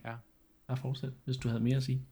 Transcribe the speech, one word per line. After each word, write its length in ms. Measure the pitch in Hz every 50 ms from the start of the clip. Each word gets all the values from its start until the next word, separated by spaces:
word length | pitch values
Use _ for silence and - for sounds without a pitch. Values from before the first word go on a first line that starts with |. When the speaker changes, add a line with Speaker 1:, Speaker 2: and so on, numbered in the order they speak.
| -
Speaker 1:
Ja. 100 | 117 113 117 - - _ _ _ _ _ _ _
Speaker 2:
bare 100 | - 127
fortsæt, 340 | 131 - 131 131 - - 135 - - -
hvis 120 | 139 127
du 120 | - - 120
havde 140 | 113 113 113
mere 140 | 120 131
at 60 | 131 131
sige. 240 | - 131 131 - -